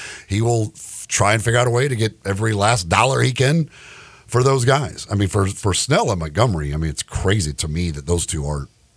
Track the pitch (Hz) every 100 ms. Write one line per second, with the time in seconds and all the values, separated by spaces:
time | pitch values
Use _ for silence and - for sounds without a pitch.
0 | - - - 98 117 117 107 - - -
1 | - - 101 113 117 117 123 120 139 117
2 | 110 - 98 98 110 107 104 117 85 95
3 | 123 131 123 123 131 165 151 - - -
4 | - - - - 127 135 123 135 98 -
5 | - 101 98 104 98 - 104 90 - 160
6 | 190 95 80 76 120 85 73 76 80 73
7 | - - 113 110 76 67 78 78 87 73
8 | 69 87 - 80 71 73 69 _ _